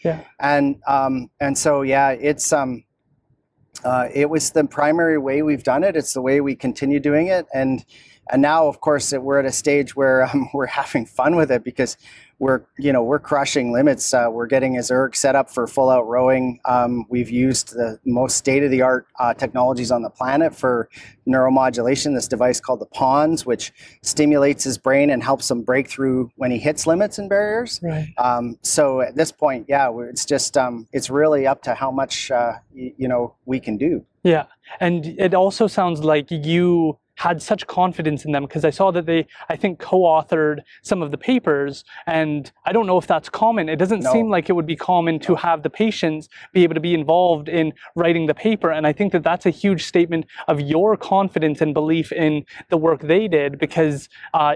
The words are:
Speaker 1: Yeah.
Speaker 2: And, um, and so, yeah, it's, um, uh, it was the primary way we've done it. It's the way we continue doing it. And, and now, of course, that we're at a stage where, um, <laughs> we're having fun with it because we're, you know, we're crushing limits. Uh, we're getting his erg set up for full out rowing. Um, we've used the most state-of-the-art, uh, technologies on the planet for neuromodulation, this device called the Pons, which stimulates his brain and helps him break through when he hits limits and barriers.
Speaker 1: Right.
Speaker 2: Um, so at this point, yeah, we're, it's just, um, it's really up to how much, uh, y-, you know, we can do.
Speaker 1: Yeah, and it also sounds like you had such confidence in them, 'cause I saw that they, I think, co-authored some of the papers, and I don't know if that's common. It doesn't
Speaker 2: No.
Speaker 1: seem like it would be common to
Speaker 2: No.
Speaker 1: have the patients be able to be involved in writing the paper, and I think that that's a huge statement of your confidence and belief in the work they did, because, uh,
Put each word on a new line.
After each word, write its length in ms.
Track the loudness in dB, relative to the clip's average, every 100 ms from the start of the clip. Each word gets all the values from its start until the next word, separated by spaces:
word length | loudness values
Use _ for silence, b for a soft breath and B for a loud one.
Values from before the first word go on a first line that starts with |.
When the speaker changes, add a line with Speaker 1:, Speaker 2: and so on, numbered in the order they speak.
Speaker 1:
Yeah. 180 | -6 -6 B B
Speaker 2:
And, 400 | 0 2 2 -2 0
um, 420 | 0 0 -4 -8 -6
and 200 | -4 0
so, 240 | 0 0
yeah, 300 | 2 2 2
it's, 380 | 0 -2 -2 0
um, 300 | 0 -2 -6 -14 _ _ _ _ _ _ _ _ -8
uh, 260 | -2 0 0
it 160 | 0 0
was 220 | 0 0
the 120 | 0
primary 520 | 0 2 2 2 2 2
way 240 | 0 0
we've 220 | 0 0
done 180 | 0 2
it. 140 | 2 0
It's 160 | -4
the 80 | -2
way 220 | 0 2
we 120 | 0
continue 460 | -4 -6 -4 -2 0
doing 280 | 2 2 2
it. 180 | 0 -2
And, 280 | -2 -2 -2 -8 b b b b
and 120 | 2
now, 240 | 4 4 2
of 140 | 0
course, 280 | 0 0 0
that 120 | -4
we're 160 | 0 0
at 80 | 0
a 60 |
stage 440 | 0 2 2 0 0
where, 280 | 2 4
um, 260 | 2 0 -2
<laughs> 40 |
we're 120 | -4 -4
having 400 | -4 -4 -4 -4
fun 280 | -2 0 2
with 140 | 2
it 140 | 0
because 320 | -2 -4 -4 -6 B B B B
we're, 240 | 0 0 -4 -4
you 120 | 0
know, 120 | 2
we're 160 | 2 -2
crushing 520 | 0 -2 0 -2 0
limits. 440 | 2 2 2 0
Uh, 140 | 0 0
we're 160 | -2 0
getting 260 | 0 0
his 180 | -2 0
erg 240 | 0 0
set 220 | 0 2 2
up 140 | 0
for 160 | -4 -4
full 240 | 0 4
out 160 | 4 2
rowing. 500 | 0 2 2 -2 -4
Um, 400 | -2 0 0 -4 -4
we've 180 | -4 -2
used 460 | 0 0 0 -4
the 240 | -4 -4 -4 -2
most 320 | 0 0 -2
state-of-the-art, 680 | 0 2 2 2 2 0 -4 -4
uh, 160 | -2
technologies 560 | -2 -4 0 0 0 -2
on 80 | -2
the 80 | -4
planet 460 | -6 -2 0 0
for 340 | 0 -2 -2 -4 B B B 0
neuromodulation, 840 | 2 4 2 2 0 -2 0 -2
this 120 | -4 -2
device 300 | 0 0 0
called 220 | -4 -6
the 60 | -6
Pons, 580 | -2 2 2 2 0
which 280 | -2 -4 -6 B B B
stimulates 640 | -6 0 4 4 4 0
his 140 | -4 -4
brain 320 | 0 2 2
and 120 | 0
helps 280 | 0 -2 -2
him 100 | -4
break 260 | -2 -2 -2
through 420 | -4 -2 -2 -4 -4
when 140 | -4
he 60 | -2
hits 280 | -2 -2 0
limits 320 | 0 0 -4
and 100 | -2
barriers. 500 | -2 0 -4 -6 -8
Speaker 1:
Right. 260 | -6 -6 -6 -2
Speaker 2:
Um, 420 | 0 0 -4 -8
so 400 | -4 2 2 2
at 140 | -2 0
this 140 | -2
point, 340 | 0 -2 -2 -2
yeah, 220 | 0 0
we're, 180 | -2 -8
it's 160 | -8
just, 320 | -2 -2 0 0
um, 320 | -2 -4 -8
it's 180 | -8 -2
really 360 | 2 2 4 2
up 140 | -2
to 100 | -4
how 160 | -4 -4
much, 400 | -4 -4 -6 -2
uh, 240 | -2 -2 -4 _
y-, 200 | -14 -12 -6
you 100 | -4
know, 280 | -2 -4 _
we 160 | -8 -6
can 160 | -4 -2
do. 260 | -2 -2 -8 _
Speaker 1:
Yeah, 240 | 2 2 -2 _ B B
and 240 | -2 -2 -4 -2
it 160 | 0
also 320 | 2 2 2 0
sounds 340 | 0 -2 0
like 260 | 2 0 0
you 680 | -6 0 2 4 2 0 -4 _ -6
had 260 | -4 -2
such 240 | -2 -4 -4
confidence 580 | -2 -2 -2 -4 -4
in 80 | -2
them, 140 | -4 -4
'cause 180 | -2
I 60 | 0
saw 200 | 2 0
that 120 | 0
they, 220 | 0 -2 -2 B B
I 60 | -4
think, 220 | -4 -4
co-authored 800 | 0 2 4 4 2 0 0 -2 -10 b
some 200 | -4 -4
of 80 | -4
the 80 | -6
papers, 640 | -2 0 2 0 -2 -8 -16 B B
and 440 | -2 0 -4 -8 _
I 80 | -2
don't 140 | 0 2
know 100 | 2
if 100 | 2
that's 220 | -2 -2
common. 400 | -2 0 0 -2
It 80 | 0
doesn't 260 | 0 0
Speaker 2:
No. 60 | 0
Speaker 1:
seem 180 | 2 2
like 180 | 0 0
it 60 |
would 100 | -2 -2
be 100 | -4
common 420 | 0 0 0 -2
to 120 | -2
Speaker 2:
No. 40 | -2
Speaker 1:
have 260 | 0 -2
the 60 | -2
patients 640 | -2 -2 -2 -4 -4 -10 B B
be 80 | 2
able 80 | 4
to 60 | 2
be 140 | -2
involved 560 | 0 2 2 2 0 -2
in 240 | -2 -2 -4 B
writing 300 | -2 0 2
the 80 | 0
paper, 380 | 0 0 0 0
and 160 | 0 0
I 80 |
think 180 | 0 0
that 100 | 0
that's 220 | 0 0
a 60 | -2
huge 340 | 0 0 0
statement 400 | 0 2 2 0 -6 B B
of 140 | -2
your 340 | 0 2 2 0
confidence 640 | 0 0 2 0 -2 0
and 140 | 0
belief 360 | 0 0 0 -2
in 360 | 0 0 0 -6 B B
the 80 | 0
work 240 | 2 0
they 260 | 2 2 2
did, 300 | 0 0 -2
because, 500 | -2 2 0 0 -10 B B
uh, 220 | 0 2